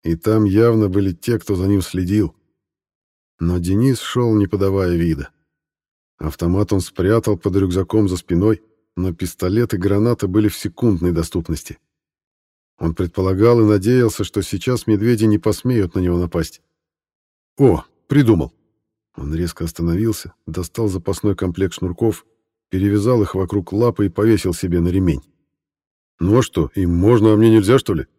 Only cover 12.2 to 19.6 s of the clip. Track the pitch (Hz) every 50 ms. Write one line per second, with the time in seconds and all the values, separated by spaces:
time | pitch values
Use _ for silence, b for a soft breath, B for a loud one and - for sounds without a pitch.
12.2 | _ _ _ _ _ _ _ _ _ _ _ _ - 82 80 - 92 85 _ -
13.2 | 92 95 95 95 110 117 120 120 110 104 107 101 92 117 123 127 120 110 - -
14.2 | 101 - - 101 92 - - 90 - 127 127 113 - - 107 98 107 117 120 107
15.2 | 110 110 104 101 - 110 101 - - 123 127 113 95 85 - 95 90 90 87 87
16.2 | 87 85 - - - - - _ _ _ _ _ _ _ _ _ _ _ _ _
17.2 | _ _ _ _ _ _ _ - 143 123 87 73 - _ _ _ _ _ 131 147
18.2 | 135 110 107 82 69 67 _ _ _ _ _ _ _ _ _ _ _ _ _ -
19.2 | 71 73 78 82 87 85 - -